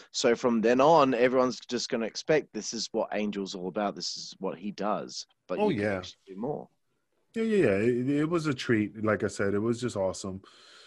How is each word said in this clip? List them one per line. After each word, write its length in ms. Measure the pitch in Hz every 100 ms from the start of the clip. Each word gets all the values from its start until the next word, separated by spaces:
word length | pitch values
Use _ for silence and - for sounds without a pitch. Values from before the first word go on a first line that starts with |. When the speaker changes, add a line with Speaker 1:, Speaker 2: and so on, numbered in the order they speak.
| -
Speaker 1:
So 220 | - 127 117
from 240 | 127 117
then 220 | 110 127
on, 320 | 143 165 135
everyone's 440 | 117 127 131 127 110
just 280 | - 120 -
gonna 160 | 120
expect 480 | 107 - - 156 -
this 220 | 107 -
is 140 | 117 -
what 180 | 113 -
Angel's 400 | 104 104 101 92
all 140 | 92 90
about. 260 | 107 101
This 220 | 87 85 -
is 160 | - -
what 200 | 92 73
he 120 | 101
does. 540 | - 101 92 64 - - _ -
But 100 | 92
Speaker 2:
Oh, 120 | 208
Speaker 1:
you 60 | 123
can 80 |
Speaker 2:
yeah. 120 | 104 95
Speaker 1:
actually 220 | 87 - -
do 100 | 95
more. 320 | 123 - - _ _ _ _ _ _
Speaker 2:
Yeah, 100 | 226
yeah, 120 | 226 208 131
yeah. 100 | 98
It, 340 | 113 123 127
it 180 | 143 156
was 180 | 175 156
a 60 |
treat. 480 | 131 - 113 104 110
Like 200 | 107 104
I 40 | 104
said, 260 | - 101
it 40 | 101
was 200 | 113 117
just 160 | 120 104
awesome. 460 | 95 90 98 95 - - - -